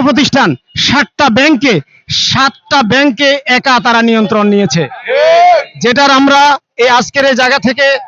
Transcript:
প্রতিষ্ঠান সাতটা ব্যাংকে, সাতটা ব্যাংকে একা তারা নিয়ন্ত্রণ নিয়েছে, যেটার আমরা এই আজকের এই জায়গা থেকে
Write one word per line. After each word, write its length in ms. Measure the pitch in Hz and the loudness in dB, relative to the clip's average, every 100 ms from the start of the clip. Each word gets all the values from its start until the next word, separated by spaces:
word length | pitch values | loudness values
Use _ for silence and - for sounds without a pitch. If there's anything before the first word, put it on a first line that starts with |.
প্রতিষ্ঠান 480 | 269 254 277 277 208 123 _ - | 0 0 0 0 -2 -4 _ -6
সাতটা 420 | - 269 - - 285 | -2 -2 -2 -2 0
ব্যাংকে, 440 | 220 294 269 277 175 - _ - - - | 2 0 0 0 -2 -4 _ -10 -6 -4
সাতটা 520 | 247 269 - - 285 | -2 -2 -4 -4 -2
ব্যাংকে 460 | 214 254 285 208 285 277 262 247 | 0 0 0 0 0 -2 -2 -2
একা 180 | 262 247 | 0 0
তারা 180 | 240 233 | 0 2
নিয়ন্ত্রণ 440 | 226 226 214 220 208 | 2 0 0 0 0
নিয়েছে, 360 | 202 202 170 139 - - 554 622 679 719 698 - 139 | 0 0 -2 -4 -8 -4 0 2 4 4 2 -2 -4
যেটার 300 | 226 254 285 | -2 0 2
আমরা 300 | 269 277 277 285 269 _ - | 2 2 2 2 0 _ -2
এই 120 | 240 | 0
আজকের 340 | 247 - 285 | 0 -2 -2
এই 140 | 269 254 | 0 0
জায়গা 180 | 254 269 | 0 0
থেকে 280 | 269 262 277 269 | -2 -2 -2 -2